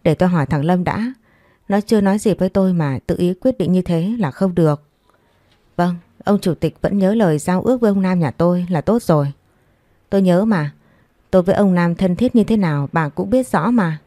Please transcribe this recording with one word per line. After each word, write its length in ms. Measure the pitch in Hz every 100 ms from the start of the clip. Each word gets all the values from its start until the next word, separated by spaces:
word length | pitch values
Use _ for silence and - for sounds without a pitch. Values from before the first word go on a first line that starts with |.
Để 120 | 170
tôi 140 | 151 185
hỏi 180 | 175 135
thằng 180 | 151
Lâm 200 | 156 180
đã. 280 | 170 - 233 262 _ _ _ _ -
Nó 120 | 202
chưa 200 | 208 220
nói 180 | 196 208
gì 160 | 214
với 140 | 170 185
tôi 240 | 196 190
mà 260 | 175 147 127 -
tự 100 | 175
ý 160 | 175
quyết 240 | 185 262 262
định 140 | 175
như 100 | 185
thế 340 | 185 165 180 240
là 120 | 156
không 240 | - 196
được." 280 | 175 160 147 _ _ _ _ _ _ _ _ _ -
"Vâng, 180 | 175 175 _ _
ông 140 | - 202
chủ 160 | 190
tịch 220 | 151 160 -
vẫn 160 | - 202
nhớ 160 | 190
lời 240 | 220 190 151
giao 240 | 185 220
ước 180 | - 254
với 80 | 226
ông 140 | 196
Nam 160 | 190 185
nhà 120 | 151
tôi 360 | - 170 180 175
là 100 | 170
tốt 220 | - 233
rồi." 300 | - 156 143 - _ _ _ _ _ _ _
"Tôi 120 | 196
nhớ 220 | 185 175
mà. 280 | 220 190 147 - _ _ _ _ _
Tôi 120 | 185
với 120 | 180
ông 200 | 190 196
Nam 200 | 180 175
thân 220 | 170 190 175
thiết 180 | 247
như 100 | 240
thế 120 | 202 220
nào 320 | 180 147 139
bà 160 | 170 151
cũng 220 | 160 196
biết 180 | 254 254
rõ 220 | 180 175
mà." 280 | 240 175 156